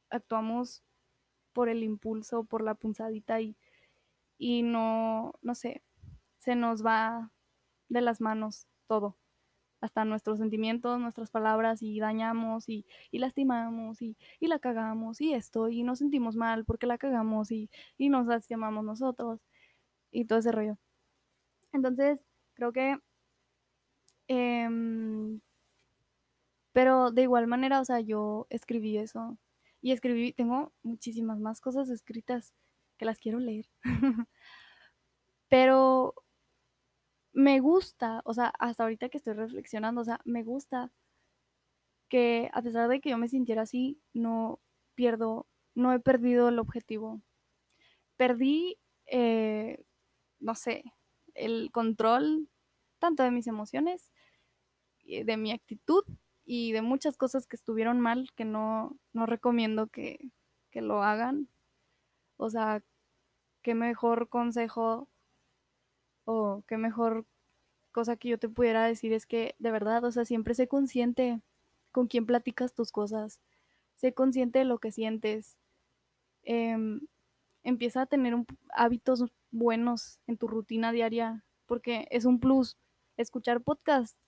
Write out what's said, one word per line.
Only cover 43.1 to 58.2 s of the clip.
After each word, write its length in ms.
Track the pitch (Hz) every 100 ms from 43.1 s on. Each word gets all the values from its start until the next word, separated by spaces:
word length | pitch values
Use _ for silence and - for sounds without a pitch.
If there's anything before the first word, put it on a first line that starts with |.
| 233
me 100 | 233
sintiera 360 | 262 240 220
así, 360 | 220 247 262 285 _
no 460 | 233 233 226 226 - _ _ _ -
pierdo, 520 | 247 226 226 226 - _ _ -
no 160 | 247
he 60 | 254
perdido 500 | 262 262 240 240 240
el 100 | 233
objetivo. 640 | 220 233 - 214 220 220 - _ _ _ _ _ _ _ _ -
Perdí, 600 | 247 233 262 311 359 - _ _ -
eh, 760 | 254 233 226 220 214 220 - - _ _ _ _ _
no 160 | 214 226
sé, 280 | 240 226 240 - _ _ _
el 380 | - 220 226 226
control 800 | 240 226 214 220 247 302 311 302 _ _ _ _ _
tanto 240 | 339 302
de 80 | 254
mis 160 | 240 233
emociones, 640 | 214 214 262 320 359 - _ _ _ _ _ _ _ _ _
eh, 240 | - 95 214
de 120 | 220
mi 140 | 214
actitud 520 | 226 - 214 - 359 - - _ _ -
y 260 | 240 233
de 100 | 220
muchas 340 | 226 269 302 262
cosas 300 | 262 269 -
que 80 | 240
estuvieron 440 | - 220 226 247
mal, 300 | 233 240